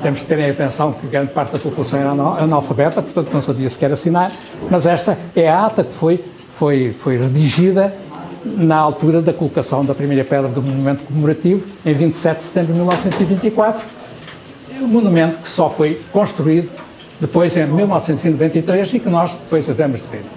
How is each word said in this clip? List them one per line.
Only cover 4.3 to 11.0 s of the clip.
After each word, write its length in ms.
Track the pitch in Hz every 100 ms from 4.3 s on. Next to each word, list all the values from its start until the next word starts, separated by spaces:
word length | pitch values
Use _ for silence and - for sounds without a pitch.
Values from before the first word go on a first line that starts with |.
| - - - -
mas 160 | 180 156
esta 320 | 170 - 180 -
é 140 | - 160
a 180 | 165 214
ata 200 | 214 -
que 80 |
foi, 280 | - 160 175 - - -
foi, 420 | - 147 139 127
foi 260 | 107 143 123
redigida 760 | 131 131 151 139 180 190 196 196 - - - -
na 320 | - 202 160 156
altura 460 | 151 147 156 165
da 100 | 165
colocação 540 | - 151 - 131 135 139
da 100 | 135
primeira 300 | 143 139 135
pedra 240 | 139 135
do 120 | 123
monumento 420 | 135 135 139 139